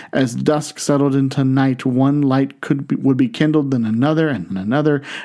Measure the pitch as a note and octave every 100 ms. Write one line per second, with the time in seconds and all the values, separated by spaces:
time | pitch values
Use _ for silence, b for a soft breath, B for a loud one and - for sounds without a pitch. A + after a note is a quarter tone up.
0 | B C#3+ B2+ B2 C#3 D3+ D3 - - C#3+
1 | C#3 C#3 C3+ C#3 C3 C3+ C3+ B2+ C3 B2+
2 | C3+ D3 C#3 C3+ C#3 - - C#3+ C3+ -
3 | C3+ C3 B2 - D#3 D#3 C#3 C3 A2 A2+
4 | D3 D#3 D#3+ A2 E2 F#2+ G2+ C#3 D3+ C#3+
5 | C#3 B